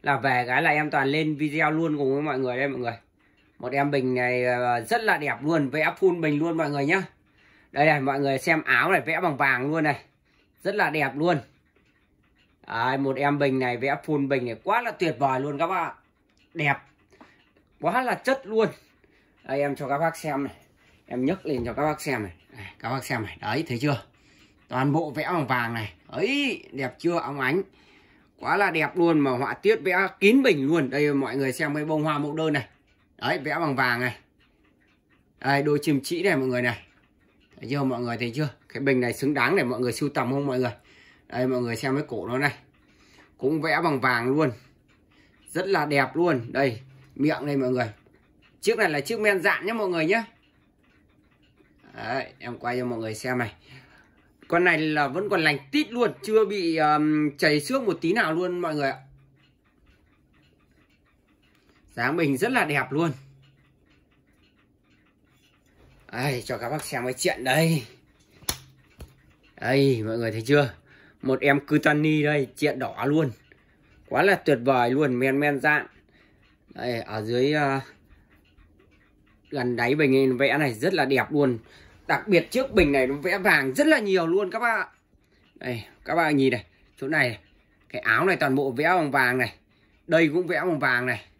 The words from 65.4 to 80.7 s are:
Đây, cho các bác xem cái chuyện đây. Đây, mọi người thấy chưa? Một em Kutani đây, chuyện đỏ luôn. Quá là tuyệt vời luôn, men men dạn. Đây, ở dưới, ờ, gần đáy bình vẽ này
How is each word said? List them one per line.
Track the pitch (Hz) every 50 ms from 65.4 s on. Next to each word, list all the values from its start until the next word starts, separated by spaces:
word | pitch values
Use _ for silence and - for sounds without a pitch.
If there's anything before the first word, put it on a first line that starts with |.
| _ _ _ _ _ _ _ _ - - - - _ -
Đây, | - 117 127 - 127 123
cho | - - 127 107
các | 120 120
bác | 147 147 -
xem | - 147 123 120
cái | 127 127 -
chuyện | - 175 - - 123
đây. | 135 127 156 165 165 165 147 113 - - _ _ _ _ _ _ _ _ - - - - - - - _ _ _ _ _ - - - _ _ _ _ _ _ _ _ _ -
Đây, | - 117 135 139 139 139 127 110 107
mọi | 110 113 120
người | 117 113
thấy | 104 113 110
chưa? | 120 143 147 143 123 - - _ _ - - - - _ _
Một | - 131 131 131
em | 143 143 139 143 -
Kutani | - 151 147 - 151 147 151 156 156 156 151
đây, | 147 147 151 147 131 - -
chuyện | - 151 147 - 131
đỏ | 120 101 98 104 117
luôn. | 139 147 160 156 131 110 _ _ _ - _ _ _ _ _ _ _ _ - _ -
Quá | 120 131
là | 165 202 190
tuyệt | - - 160 143 117
vời | 117 139 135 123 120 120
luôn, | 127 143 151 135 127 120
men | 131 135 135 143
men | 147 147 143 131
dạn. | 147 151 151 147 - - _ - _ _ _ _ _ _ _ _ _ _ _ _ _ _
Đây, | - - 117 123 120 113
ở | - - 107 110
dưới, | 107 113 120 123 131 143
ờ, | 151 151 143 135 135 135 127 - - _ _ _ - _ _ _ _ _ _ _ _ - - _ _ _ _ _ _ _ _ _ _ _ _ _ _ _ _ _
gần | - 135 123 123 120
đáy | 120 120 120 143
bình | 151 151 131 131 135 135 131 127 120
vẽ | 139 127 131 147
này | 151 131